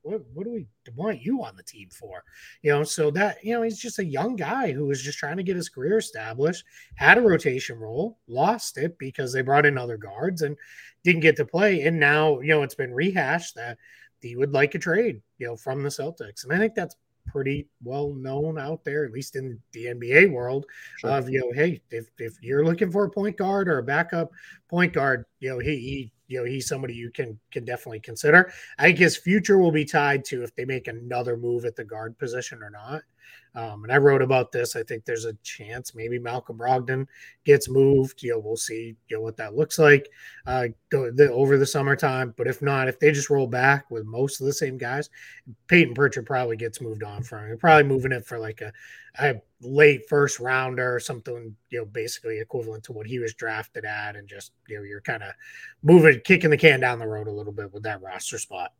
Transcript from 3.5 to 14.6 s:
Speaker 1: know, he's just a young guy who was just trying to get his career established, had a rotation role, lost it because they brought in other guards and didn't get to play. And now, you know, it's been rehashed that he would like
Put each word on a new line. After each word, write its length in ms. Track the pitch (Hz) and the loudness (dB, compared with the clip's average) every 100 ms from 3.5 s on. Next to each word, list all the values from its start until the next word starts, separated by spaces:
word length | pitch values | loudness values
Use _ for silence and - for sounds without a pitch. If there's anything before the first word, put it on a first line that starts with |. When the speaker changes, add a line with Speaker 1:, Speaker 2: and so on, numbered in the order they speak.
Speaker 1:
know, 80 | 233 | -2
he's 160 | 226 208 | -2 -4
just 220 | 240 214 | -8 -6
a 60 | |
young 300 | 180 135 202 | -4 -2 -2
guy 360 | 233 147 254 220 | -4 -4 -2 -2
who 160 | 135 143 | -2 -2
was 160 | 135 | -2
just 160 | 135 - | -6 -8
trying 180 | 143 175 | -8 -6
to 60 | |
get 120 | 185 | -4
his 140 | 180 170 | -4 -6
career 300 | - 143 220 | -6 0 0
established, 680 | - 113 110 117 151 180 - - - | -2 -10 -10 -2 -2 -2 -14 -20 -20
had 240 | - 139 208 | 2 6 8
a 20 | |
rotation 560 | 226 165 147 127 - 117 | 6 4 0 -4 -8 -12
role, 400 | 110 120 214 226 - | -8 -6 -6 -8 -10
lost 520 | 120 175 233 - - | 0 0 0 -6 -6
it 180 | 160 170 | -8 -6
because 340 | 131 - 131 | -12 -8 -4
they 120 | 131 | -4
brought 240 | 127 143 147 | 2 4 4
in 100 | 135 | 2
other 200 | 120 113 | -6 -10
guards 440 | 98 101 170 170 | -12 -6 -6 -4
and 160 | 147 147 - - - _ | -6 -6 -16 -20 -20 _
didn't 180 | 170 165 | 0 4
get 140 | 156 | 4
to 100 | 151 | 4
play. 380 | 135 170 208 180 | -2 2 2 2
And 160 | 147 165 | 0 4
now, 400 | 143 151 156 135 | 4 4 4 2
you 80 | 143 | 2
know, 160 | 151 | 2
it's 100 | 139 | 2
been 200 | - 131 | -4 -6
rehashed 600 | 123 180 185 135 170 - | -2 0 0 -2 -2 -6
that 240 | - 117 113 _ - _ _ | -12 -14 -14 _ -20 _ _
he 160 | 120 | -12
would 160 | 120 139 | -4 -2
like 220 | 139 | 2